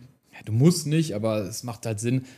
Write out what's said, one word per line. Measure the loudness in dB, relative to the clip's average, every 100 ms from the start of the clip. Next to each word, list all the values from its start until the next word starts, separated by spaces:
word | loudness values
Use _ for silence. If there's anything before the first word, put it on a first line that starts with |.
| -4 _ _
Ja, | -16
du | -4
musst | 4 4 4 0
nicht, | 0 0
aber | -2 -2 -2
es | -4 -8
macht | -10 -8 -6
halt | -2
Sinn, | 0 0 -2